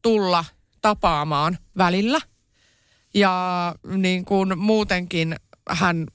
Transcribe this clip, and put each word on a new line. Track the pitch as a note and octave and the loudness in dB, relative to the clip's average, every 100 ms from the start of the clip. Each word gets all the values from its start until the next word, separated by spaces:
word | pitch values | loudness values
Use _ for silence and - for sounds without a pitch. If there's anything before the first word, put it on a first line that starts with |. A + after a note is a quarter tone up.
tulla | A#3 A3 F#3+ F3 D#3+ _ _ _ | 4 2 2 0 -2 _ _ _
tapaamaan | G#3+ G#3 F#3 D3+ D3+ C#3+ D#3 F3 _ F#3+ | 0 2 0 0 0 0 0 -2 _ 0
välillä | F#3+ F#3 A3 D#4 - _ _ _ _ _ _ _ _ | 2 2 0 -2 -4 _ _ _ _ _ _ _ _
ja | G#3 G3 F3+ F3+ F3+ F3 - - F#3+ | 2 2 2 -2 -2 -4 -6 -6 -2
niin | F#3 F#3 | 0 -2
kuin | F3+ G3 F#3+ F3+ | 0 0 0 0
muutenkin | G#3 A3 G3+ F3+ F3+ E3+ D#3+ - _ _ - | 2 2 2 -2 -2 -4 -4 -6 _ _ -8
hän | E3 F3 E3 D#3 | -2 0 0 -6